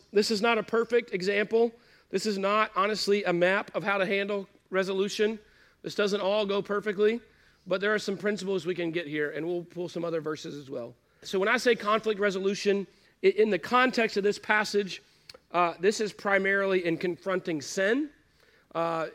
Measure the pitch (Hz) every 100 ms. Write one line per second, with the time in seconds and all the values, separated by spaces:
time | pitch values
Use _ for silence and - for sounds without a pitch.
0 | _ 196 214 214 233 226 196 226 226 240
1 | 233 196 185 202 208 226 233 - _ _
2 | - 196 208 196 196 214 214 180 202 208
3 | - 202 185 175 175 202 220 - 190 202
4 | 185 196 202 202 196 _ - 185 190 190
5 | 202 - 214 220 - _ _ _ - -
6 | 202 202 185 208 202 196 196 202 208 196
7 | 208 233 - _ _ _ - 190 202 214
8 | 208 190 202 175 185 190 170 175 170 160
9 | 147 151 147 151 165 175 170 170 175 175
10 | 170 165 151 156 160 147 131 139 117 123
11 | _ _ - 190 202 240 247 233 208 214
12 | 220 208 202 190 190 202 202 196 190 _
13 | _ _ 185 190 220 180 - 247 254 247
14 | 220 202 196 196 - 214 208 202 196 -
15 | _ _ _ - _ 170 175 147 180 220
16 | 214 - 208 196 190 196 196 190 175 165
17 | 185 170 190 185 180 160 135 - 190 247
18 | 302 _ _ _ _ _ _ 160 165 165
19 | 156